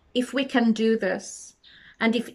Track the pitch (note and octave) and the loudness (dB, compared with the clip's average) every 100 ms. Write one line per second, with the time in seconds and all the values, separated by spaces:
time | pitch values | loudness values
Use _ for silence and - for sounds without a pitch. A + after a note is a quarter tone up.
0 | _ B3 B3 C#4 C#4 B3 A3+ A3 A3 A3 | _ -4 -2 -2 0 2 4 4 2 2
1 | F#3 G3+ - - - _ - - - - | 0 -4 -8 -18 -20 _ -20 -20 -18 -2
2 | A3+ A#3+ - | 0 0 -2